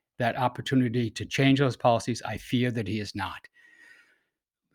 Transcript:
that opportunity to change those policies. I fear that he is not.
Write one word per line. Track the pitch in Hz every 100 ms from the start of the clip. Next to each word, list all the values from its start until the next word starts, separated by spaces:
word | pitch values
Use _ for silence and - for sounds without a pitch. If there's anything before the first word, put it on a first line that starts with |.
| _ -
that | 120 -
opportunity | 123 - - 131 123 120 110
to | -
change | 107 - 135 135
those | 139 -
policies. | 127 117 - 117
I | - 110
fear | - 123 123
that | 117 101
he | 107
is | 101
not. | 101 92 - - _ _ _ - - _ _ _ _ _ _ _